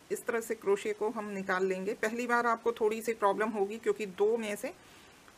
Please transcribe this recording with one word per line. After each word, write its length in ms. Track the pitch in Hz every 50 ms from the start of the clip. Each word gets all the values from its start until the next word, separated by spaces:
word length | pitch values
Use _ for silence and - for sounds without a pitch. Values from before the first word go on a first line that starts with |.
| - -
इस 140 | 190 - -
तरह 160 | - 233 226
से 140 | 226 - 226
क्रोशिया 380 | 226 - 196 202 202 - 220 208
को 140 | - 214 220
हम 140 | 220 226 208
निकाल 380 | 208 202 190 190 196 185 185 190
लेंगे। 280 | 190 185 185 185 202 233
पहली 300 | - 220 220 233 233 247
बार 180 | 233 240 240 240
आपको 240 | 240 226 233 - 233
थोड़ी 300 | 233 - 226 214 220 226
सी 120 | 220 233 220
प्रॉब्लम 340 | - 214 196 190 196 220 226
होगी 260 | 220 208 196 196 220
क्योंकि 280 | 233 - 214 202 220 214
दो 280 | 190 180 - 202 214 233
में 180 | 233 220 208 208
से 180 | - - 285 370 - - - - - - - - - - - -